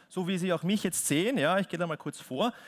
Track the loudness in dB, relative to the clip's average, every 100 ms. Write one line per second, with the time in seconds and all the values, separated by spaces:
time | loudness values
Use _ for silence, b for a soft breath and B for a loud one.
0 | B -4 -2 0 0 0 2 2 0 -2
1 | 0 2 2 2 2 2 0 -2 -4 -4
2 | -8 -10 -6 0 0 B